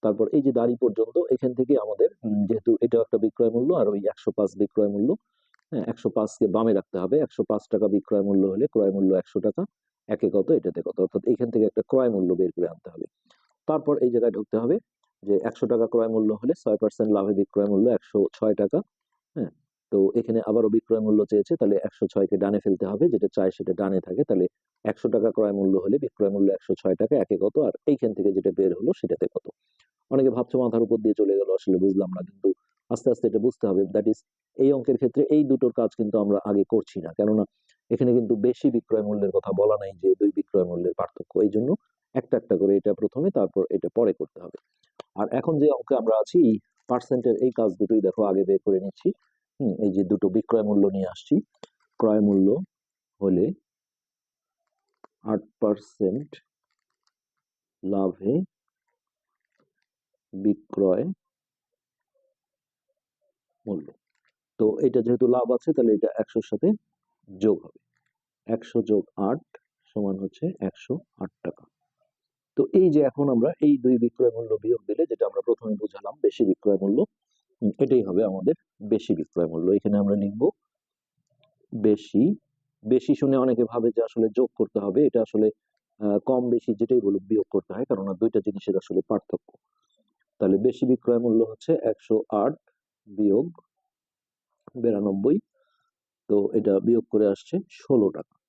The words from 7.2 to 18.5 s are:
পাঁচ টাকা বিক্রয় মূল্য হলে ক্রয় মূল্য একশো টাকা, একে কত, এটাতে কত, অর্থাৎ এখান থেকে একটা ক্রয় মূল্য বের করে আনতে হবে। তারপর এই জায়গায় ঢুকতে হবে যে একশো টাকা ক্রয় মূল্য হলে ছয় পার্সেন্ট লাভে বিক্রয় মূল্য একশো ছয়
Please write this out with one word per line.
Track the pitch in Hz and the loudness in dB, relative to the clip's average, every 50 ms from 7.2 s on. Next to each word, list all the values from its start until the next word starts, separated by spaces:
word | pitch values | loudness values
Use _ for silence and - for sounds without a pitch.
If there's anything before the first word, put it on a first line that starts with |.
| 147 143 - - 110 _ | -2 -2 -4 -6 -4 _
পাঁচ | 110 107 - _ - | -2 -6 -4 _ -2
টাকা | 98 107 | 0 0
বিক্রয় | 104 98 104 - - 110 101 98 | 0 0 -2 -2 0 -2 0 0
মূল্য | 101 98 98 95 | 2 2 2 2
হলে | 98 92 101 127 151 _ | 0 0 0 -2 0 _
ক্রয় | 113 104 98 | 2 2 2
মূল্য | 95 98 98 95 95 92 | 2 2 2 2 2 2
একশো | - - - 104 | 0 -2 -6 -2
টাকা, | 92 107 - - 190 - _ _ _ _ _ _ _ - | -2 -2 -2 -2 -8 -8 _ _ _ _ _ _ _ -8
একে | 107 - - 98 87 | -4 -2 -2 0 0
কত, | 101 92 - | 0 2 2
এটাতে | 160 123 - 92 82 85 | 0 0 0 -4 -6 -6
কত, | 80 85 - - | -8 -8 -2 -2
অর্থাৎ | 95 92 - 98 - | -2 -2 -2 -4 0
এখান | 117 123 - 123 117 | 0 -2 0 -2 -2
থেকে | 113 113 107 | 0 0 0
একটা | 104 _ 110 - | 0 _ -4 -4
ক্রয় | _ - 131 131 123 | _ 0 0 2 2
মূল্য | 110 98 92 90 92 85 | 0 0 0 0 2 0
বের | 92 87 - | 0 -2 0
করে | - 87 | -2 -4
আনতে | 85 82 82 _ 92 82 | -4 -4 -10 _ -20 -16
হবে। | - - - _ _ _ _ _ _ _ _ _ _ _ | -16 -16 -16 _ _ _ _ _ _ _ _ _ _ _
তারপর | - 156 151 - 147 147 123 - | -2 -2 -2 0 -2 0 0 0
এই | 123 117 | 2 2
জায়গায় | 117 113 120 110 | 2 0 0 -2
ঢুকতে | 104 107 _ - | -4 -8 _ -4
হবে | 110 117 120 170 226 _ _ _ _ _ _ _ _ - | -2 0 0 -2 -2 _ _ _ _ _ _ _ _ -2
যে | 98 101 98 - | 0 0 0 0
একশো | 117 - - - | -2 -4 -4 -2
টাকা | 113 120 113 113 | -2 0 0 0
ক্রয় | 113 120 117 113 113 113 | 0 2 0 0 2 0
মূল্য | 110 110 107 107 | 0 0 0 0
হলে | 104 - 127 160 - - | -2 -2 -4 -4 -2 0
ছয় | 117 107 104 | -2 0 0
পার্সেন্ট | 110 107 - - 110 107 | 0 -2 0 0 0 2
লাভে | 104 101 95 101 104 | 2 2 2 0 0
বিক্রয় | 95 101 - - 104 101 101 | 0 0 0 0 0 0 2
মূল্য | 101 95 107 123 | 2 2 4 2
একশো | 117 92 _ - - 104 98 - - | 2 0 _ -2 0 0 0 0 0
ছয় | - - 110 | -2 0 0